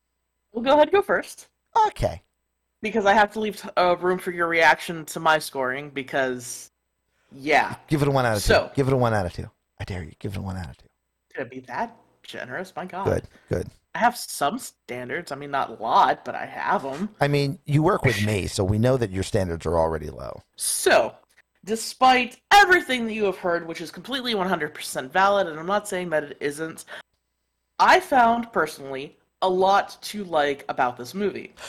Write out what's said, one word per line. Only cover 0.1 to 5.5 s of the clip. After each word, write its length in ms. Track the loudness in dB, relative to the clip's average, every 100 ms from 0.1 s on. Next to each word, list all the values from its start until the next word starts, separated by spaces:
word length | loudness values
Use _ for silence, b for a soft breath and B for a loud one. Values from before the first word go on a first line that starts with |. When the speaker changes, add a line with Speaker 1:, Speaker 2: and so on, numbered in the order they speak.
| _ _ _ _
Speaker 1:
We'll 100 | -4
go 100 | 4
ahead 160 | 6 6
and 20 |
go 100 | 4
first. 460 | 2 0 -2 -16 -20 _ _ 2 2
Speaker 2:
Okay. 340 | 2 -4 -4 _ _ _ _ _ -8
Speaker 1:
Because 240 | -4 2 4
I 80 |
have 180 | 6 4
to 60 | 0
leave 220 | -6 -6
t-, 80 | -6 2
uh, 180 | 2 2
room 200 | 0 0
for 140 | -4
your 160 | -4 0
reaction 580 | 4 4 4 0 -10 -10
to 140 | -2
my 180 | 2 2
scoring, 500 | 0